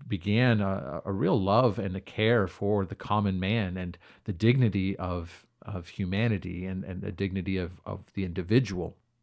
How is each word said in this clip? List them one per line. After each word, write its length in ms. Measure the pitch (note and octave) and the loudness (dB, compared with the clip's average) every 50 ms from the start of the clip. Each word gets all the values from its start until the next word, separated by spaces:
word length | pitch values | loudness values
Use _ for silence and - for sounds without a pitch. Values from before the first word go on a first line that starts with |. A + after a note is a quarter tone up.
| - | -6
began 540 | - G#2 F2 F2 G2+ G#2 A#2 B2+ B2 A2+ G#2 | -6 -4 -2 0 2 2 4 4 4 4 4
a, 400 | G2+ F#2+ F#2+ - - - D2 - - | 2 0 0 -2 -4 -6 -8 -6 -4
a 60 | - | -4
real 300 | G2 G2 C#3+ F#3+ D#3+ G#2 | -2 0 2 2 2 2
love 380 | F#2 F#2+ G#2 A#2+ C3 A2+ F#2+ A2+ | 4 4 4 6 4 4 2 0
and 160 | F#2+ F#2 F2+ | -4 -4 -4
a 60 | F#2+ | -6
care 460 | - - - A#2 A2 A2+ A#2+ A2 F#2+ | -8 -8 -2 0 2 4 4 4 2
for 380 | F2+ - - G#2 G2+ G#2+ G2+ F#2+ | 0 -2 -4 0 0 2 2 0
the 100 | - F#2+ | -2 -6
common 440 | - - - G#2 G#2+ G#2 G2 F#2+ F2+ | -10 -2 0 0 2 2 2 0 0
man 380 | F#2+ G2 A2+ A#2 G2+ F2+ F2+ | 0 0 0 0 0 -2 -4
and 200 | F#2 F2+ F2 E2+ - - - - _ - | -4 -6 -6 -8 -12 -16 -20 -20 _ -8
the 80 | - F2 | -6 -2
dignity 640 | D#2+ G#2+ A#2 B2+ C3 B2 G#2 F#2+ G2 F#2+ F#2+ G2 | 2 4 4 6 6 4 4 2 2 0 0 -2
of, 480 | - F2+ F2+ F2+ F2 E2+ E2+ - - _ _ _ _ - | -2 -4 -4 -4 -4 -6 -8 -14 -20 _ _ _ _ -12
of 260 | - G2+ F2+ E2+ - | -8 -8 -8 -8 -10
humanity 760 | - - F#2+ F2+ F#2+ G2+ A#2 A#2 G#2+ F2+ F2 F2+ F2 F2+ F#2 | -6 -6 -4 -2 0 0 2 2 0 0 -2 -6 -6 -6 -6
and, 180 | F#2+ F#2+ F#2 - | -6 -6 -6 -6
and 180 | - F2+ F#2+ | -6 -8 -6
the 100 | G2 F#2+ | -6 -8
dignity 460 | F2+ F#2 G2 F#2 F#2 G2 F2 F#2+ F#2+ | -4 -2 -2 -2 0 -2 -2 0 -2
of, 240 | F#2 F2+ F2 F#2 - - | -2 -2 -4 -8 -12 -10
of 280 | - G2 F#2+ - _ - | -8 -8 -8 -10 _ -6
the 100 | G2+ F#2+ | -4 -4
individual. 720 | F2 E2+ F#2+ F2 F#2 A2 C3 A#2 F#2+ F#2 F2+ E2 - - _ _ _ _ _ | -4 -4 -4 0 4 4 4 4 2 -4 -4 -6 -6 -8 _ _ _ _ _